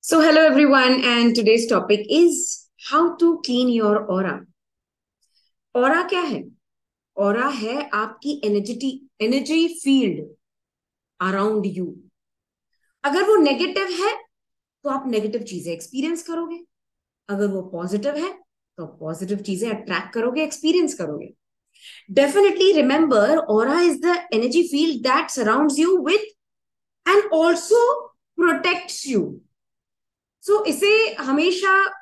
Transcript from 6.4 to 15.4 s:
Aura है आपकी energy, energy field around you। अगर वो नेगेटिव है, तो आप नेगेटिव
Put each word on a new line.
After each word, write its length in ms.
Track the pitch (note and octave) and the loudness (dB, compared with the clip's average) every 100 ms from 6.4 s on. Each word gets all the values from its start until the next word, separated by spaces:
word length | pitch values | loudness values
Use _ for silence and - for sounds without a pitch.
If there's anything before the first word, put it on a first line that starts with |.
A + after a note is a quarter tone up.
| - _ _ _ _ _ _ - | -10 _ _ _ _ _ _ -2
Aura 320 | G3+ G#3+ C4+ | 0 0 -2
है 380 | C4+ G#3+ C4+ D4 | -4 -6 -6 -6
आपकी 520 | G#3 A3 - C#4+ C#4+ G#3 | -6 -6 -8 -8 -6 -2
energy, 540 | G#3 G3+ A#3 C4+ C4 _ _ | -2 -2 -6 -6 -8 _ _
energy 480 | G#3+ C4+ C4 D#4+ E4+ - C#4 | -2 -2 0 0 0 -2 0
field 400 | C4+ A3 D3+ D3+ - _ _ _ _ _ _ _ _ F3+ | 2 2 -4 -10 -18 _ _ _ _ _ _ _ _ -6
around 460 | F#3+ G#3 G#3+ G3 E3+ | -2 -2 -2 -4 -6
you। 160 | F3 - _ _ _ _ _ _ _ _ _ _ | -10 -12 _ _ _ _ _ _ _ _ _ _
अगर 200 | C#4+ D4+ | -2 0
वो 120 | G4 G#4+ | 4 4
नेगेटिव 520 | D4 B3+ F4+ - F#4+ | 4 2 -2 -4 -4
है, 360 | E4+ F#4 - - _ _ _ _ _ | -2 -4 -4 -12 _ _ _ _ _
तो 60 | C#4+ | -6
आप 180 | C4+ C4+ | -6 -4
नेगेटिव 360 | A3 G#3+ A3+ | -4 -4 -6